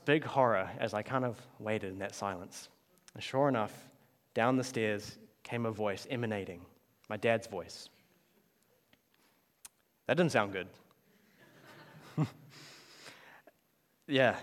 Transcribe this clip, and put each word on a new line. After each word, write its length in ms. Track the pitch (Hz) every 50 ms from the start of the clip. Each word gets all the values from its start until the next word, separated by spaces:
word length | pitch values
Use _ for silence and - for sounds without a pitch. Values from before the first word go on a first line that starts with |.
| -
big 180 | - 143 160 151
horror 460 | 127 - 139 131 120 110 95 95 - - 131
as 140 | 123 113 104
I 80 | 107
kind 240 | 104 - 123 131 127
of 120 | 123 110 - - - - -
waited 320 | 104 107 110 107 98 95
in 80 | 95 95
that 160 | 98 101 -
silence. 540 | - 104 101 95 87 90 95 - - - - _ _ _ _ _ _ _ - -
And 100 | - -
sure 260 | - - 131 143 143
enough, 240 | 131 113 107 101 - - - - - _ _ _ _ _ _ _ -
down 220 | 120 113 123 127
the 80 | 127 127
stairs 540 | 127 - 117 113 107 104 101 101 - - - - - _ _ -
came 220 | - - 120 117
a 60 | 113
voice 360 | 110 101 107 104 98 - - 139
emanating, 520 | 143 117 120 110 107 101 95 87 90 87 87 - - _ _ _ _ _ _ -
my 80 | 107 104
dad's 300 | - 117 113 113 113 -
voice. 420 | 104 90 82 85 - - - - _ _ _ _ _ _ _ _ _ _ _ _ _ _ _ _ _ _ _ _ _ _ _ _ _ _ _ _ _ _ _ _ _ _ - - _ _ _ _ _ _ _ -
That 100 | 123 156
didn't 140 | 180 156
sound 220 | 120 120 107 101 98
good. 140 | 95 87 - - - - _ _ _ _ _ _ _ _ _ _ _ - - - - - - - - - - - - - - - -
<laughs> 100 | 156 - - - - - - - - - - - - - - - - - - - - - - - - - _ _ _ _ _ _ _ _ _ _ _ -
Yeah, 300 | 143 131 131 117 95 -